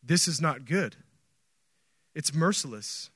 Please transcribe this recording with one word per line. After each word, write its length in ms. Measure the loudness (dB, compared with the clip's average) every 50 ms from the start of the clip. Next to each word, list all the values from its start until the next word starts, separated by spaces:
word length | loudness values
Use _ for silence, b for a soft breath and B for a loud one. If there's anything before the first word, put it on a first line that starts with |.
This 260 | 2 2 4 4 4
is 120 | 2 0 0
not 260 | 0 0 0 -2 -4
good." 320 | -2 0 0 0 -2 -6 -12 -20 _ _ _ _ _ _ _ _ _ _ _ _ _ _ _ _ _ _ _ _ _ _
It's 180 | -4 -4 -2
merciless. 800 | 2 4 2 4 2 2 -2 -6 -8 -10 -10 -10 -10 -10 -12 -14 _